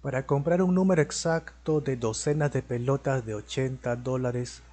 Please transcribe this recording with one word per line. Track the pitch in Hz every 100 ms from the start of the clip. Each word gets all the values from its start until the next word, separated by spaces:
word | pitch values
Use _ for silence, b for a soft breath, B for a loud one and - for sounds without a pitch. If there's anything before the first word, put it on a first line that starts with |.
Para | 139 127 135
comprar | 143 147 175
un | 185
número | 185 190 175
exacto | 143 - 170 165 - - - 156
de | 139 127
docenas | 113 110 151 147 147
de | 131
pelotas | 123 120 123 135 143 131
de | 113
ochenta | 107 - - 131 131 123 120
dólares | 123 127 127 123 123 - -